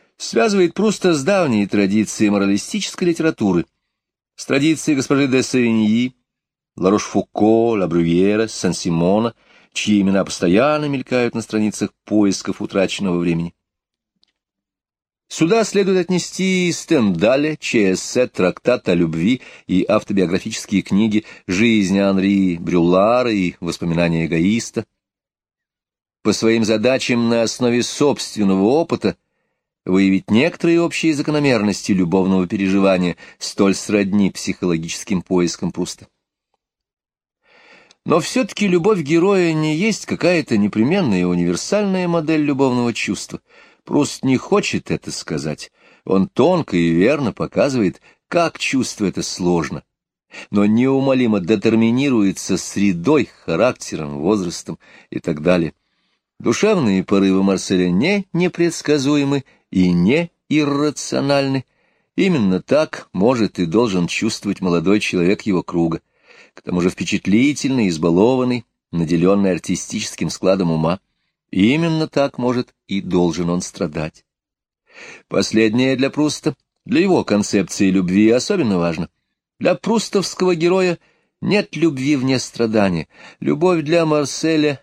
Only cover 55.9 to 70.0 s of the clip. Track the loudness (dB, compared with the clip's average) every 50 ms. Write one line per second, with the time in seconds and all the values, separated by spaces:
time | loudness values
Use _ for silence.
55.9 | _ _ _ _ _ _ _ _ _ -6 -2 -2 -2 0 2 0 2 2 0 0
56.9 | 0 -2 -2 0 0 2 2 2 2 2 2 0 0 -2 -2 -2 0 0 0 0
57.9 | 0 0 0 0 0 -2 -4 _ -4 -2 -2 -2 0 -2 -2 -2 -2 -4 -2 -2
58.9 | 0 0 0 0 0 0 0 0 -2 -4 -4 _ _ _ _ -4 0 2 2 4
59.9 | 4 2 4 2 2 2 0 -4 _ _ _ -2 -2 0 0 0 0 0 -2 -2
60.9 | -4 -6 -8 -6 -4 -2 0 0 0 0 0 0 -2 -4 -4 _ _ _ _ _
61.9 | _ _ _ _ -2 0 2 2 2 2 2 2 0 0 0 0 0 0 0 -2
62.9 | -6 -14 -14 _ -4 0 2 2 2 2 0 -2 -2 -2 -2 0 2 0 2 2
63.9 | 0 -2 -2 -2 -2 -2 -4 -4 -4 -4 -6 -6 -6 -4 -2 -2 0 0 2 2
64.9 | 0 0 0 -2 -2 0 0 0 0 -2 -2 -2 -2 -2 -2 -2 -2 0 0 0
65.9 | -2 -6 _ _ _ _ _ _ -20 -20 -20 _ _ -16 -8 -4 -2 0 0 0
66.9 | -2 -2 -6 -4 -4 -4 0 2 2 4 4 2 0 -2 -2 -2 0 2 0 0
67.9 | 0 0 2 2 4 4 4 4 4 2 0 0 -2 -4 -6 _ _ _ _ _
68.9 | -4 -4 -2 0 0 2 4 4 4 4 2 0 0 -2 -4 -4 -6 -6 -6 -8
69.9 | -8 -8